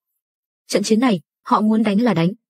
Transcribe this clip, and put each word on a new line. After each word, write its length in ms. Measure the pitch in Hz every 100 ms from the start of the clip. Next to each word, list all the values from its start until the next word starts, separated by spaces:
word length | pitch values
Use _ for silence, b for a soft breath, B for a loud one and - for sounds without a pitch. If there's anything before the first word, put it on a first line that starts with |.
| _ _ _ _ _ _ _
Trận 160 | 180
chiến 180 | 202 220
này, 200 | 254 185 - _
họ 180 | - 247
muốn 220 | 214 220
đánh 180 | 214 202
là 140 | 240
đánh, 160 | 165 170 220 _